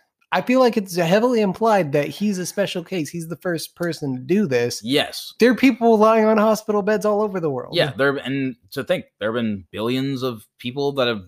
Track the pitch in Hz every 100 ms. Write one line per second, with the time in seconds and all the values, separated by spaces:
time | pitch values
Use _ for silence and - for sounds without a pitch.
0 | _ _ - 175 180 254 247 220 190 175
1 | 165 208 247 233 202 175 220 202 156 147
2 | 147 - 208 185 170 - 190 185 165 185
3 | 143 170 165 165 185 160 - - 170 -
4 | 143 127 131 196 185 123 120 - 110 143
5 | 107 - - - 233 233 262 226 233 220
6 | 220 226 214 214 220 214 - 208 196 214
7 | 208 208 214 190 160 127 - 165 139 110
8 | 139 139 123 139 131 120 _ 139 123 180
9 | - - 104 117 113 101 87 98 113 131
10 | 135 131 127 113 - _ 120 135 143 139
11 | 120 107